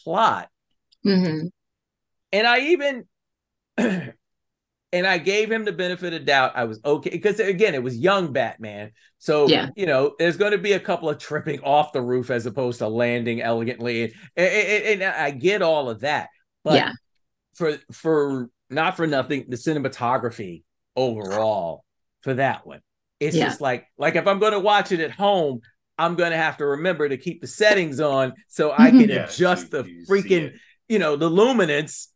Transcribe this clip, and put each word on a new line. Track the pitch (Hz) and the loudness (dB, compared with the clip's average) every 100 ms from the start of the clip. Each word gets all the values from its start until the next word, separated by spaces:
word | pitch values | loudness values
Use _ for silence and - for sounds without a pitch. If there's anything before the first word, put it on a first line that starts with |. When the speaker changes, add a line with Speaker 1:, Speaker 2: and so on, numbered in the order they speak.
Speaker 1:
plot, | - 180 220 98 - _ _ _ _ _ 202 | -4 2 2 0 -6 _ _ _ _ _ 0
Speaker 2:
Mm-hmm. | 190 180 156 170 - _ _ _ _ _ _ _ | 2 0 -4 -8 -12 _ _ _ _ _ _ _
Speaker 1:
and | 196 233 | 0 2
I | 240 285 | 2 2
even, | 339 285 254 180 _ _ _ | 0 0 -4 -10 _ _ _
<clears throat> | _ _ _ - | _ _ _ -2
and | 226 185 131 - _ _ _ _ _ _ _ 180 190 | -2 -2 -6 -14 _ _ _ _ _ _ _ -2 0
I | 180 | 0
gave | 151 208 214 | 0 0 0
him | 226 214 | -2 -4
the | |
benefit | 170 180 175 175 | -4 -6 -6 -8
of | 165 139 | -6 0
doubt. | 139 131 127 | 2 2 0
I | 117 | -4
was | 110 147 | -4 -2
okay. | 151 - 175 | -2 -2 -2
'Cause | 208 202 | -2 0
again, | 202 185 214 143 | 0 2 0 0
it | |
was | 127 117 | -4 -2
young | 170 196 170 | 2 2 0
Batman. | 131 113 - 107 104 104 _ _ _ | -2 -4 -6 -14 -12 -14 _ _ _
So, | - 151 143 | 0 4 4
Speaker 2:
Yeah. | 151 135 - | 4 0 -4
Speaker 1:
you | 180 | 0
know, | 131 143 - | 2 0 0
there's | 170 165 | 0 0
gonna | 202 202 | 0 0
be | 202 | 0
a | 190 | 0
couple | 196 175 160 | -2 -4 -4
of | 139 | -6
tripping | - 147 160 143 | -8 -8 -6 -6
off | 139 143 151 | 2 2 2
the | 139 | -2
roof | 123 127 123 | -2 -2 -2
as | 120 117 | -4 -4
opposed | 120 123 117 | -4 -4 -4
to | 110 | -4
landing | 113 120 120 117 117 | 0 0 0 -2 -4
elegantly. | 117 117 117 117 120 117 | -2 -2 -4 -4 -4 -4
And, | 113 117 - - | -4 -8 -8 0
and, | 180 208 190 208 196 208 | 0 2 0 0 0 -2
and | |
I | 190 139 147 | -2 -4 -4
get | 135 160 208 | -2 -2 0
all | 170 156 127 | 2 0 -2
of | 107 | -6
that. | 135 139 - _ _ _ | -4 -4 -6 _ _ _
But | 151 156 | 0 2
Speaker 2:
Yeah. | - - _ _ _ _ _ - | 2 -6 _ _ _ _ _ -6
Speaker 1:
for, | 165 151 - | -4 -4 -10
for, | - 165 156 143 135 120 _ _ | -6 0 2 2 -2 -6 _ _
not | 135 160 - | -2 -2 0
for | 165 | 0
nothing, | 139 127 143 117 | 0 -2 -4 -6
the | 123 | -6
cinematography | 165 151 135 - 120 131 120 113 95 82 _ _ _ - | -2 -2 -4 -4 -2 0 -2 -8 -12 -14 _ _ _ -2
overall | 131 110 98 104 110 101 85 73 _ _ _ _ | -2 -2 -4 0 0 0 -4 -8 _ _ _ _
for | 135 127 | -6 -2
that | 135 - - | -2 -2 -10
one, | - _ _ _ - | -20 _ _ _ -6
it's | 151 165 | -2 0
Speaker 2:
Yeah. | 147 | 0
Speaker 1:
just | - | -2
like, | 139 123 - - | -4 -4 -8 -4
like, | 147 165 | 0 2
if | 190 | 2
I'm | 196 | 2
gonna | 214 202 | 2 2
watch | 196 208 185 | 2 2 2
it | 180 | -2
at | 151 | -4
home, | 123 202 196 151 123 - _ _ - | -2 2 2 0 -4 -12 _ _ -4
I'm | 170 175 | -2 0
gonna | 170 165 | 0 0
have | 160 139 | -2 -2
to | 143 | -2
remember | 143 180 160 147 | -2 -2 -2 -2
to | 131 | -4
keep | 175 160 | -6 -10
the | 123 | -8
settings | - 214 202 165 135 | 2 4 4 2 -2
on | 151 135 131 - _ | 0 2 0 -4 _
so | - 151 | -2 2
I | 139 233 | 6 8
can | 247 | 10
Speaker 2:
<laughs> | 214 | 8
Speaker 3:
Yeah, | - - | 2 -4
Speaker 1:
adjust | - 180 175 - | 0 0 0 -4
Speaker 3:
so | 143 | -8
Speaker 1:
the | 95 | -8
Speaker 3:
you | 85 85 | -12 0
see | |
Speaker 1:
freaking, | 196 190 180 143 | 0 2 0 0
Speaker 3:
it. | - - _ - | -10 -20 _ -2
Speaker 1:
you | 214 | 0
know, | 156 147 | 2 0
the | 165 | 2
luminance | 175 240 240 170 147 156 - - | 4 4 4 2 0 -4 -8 -14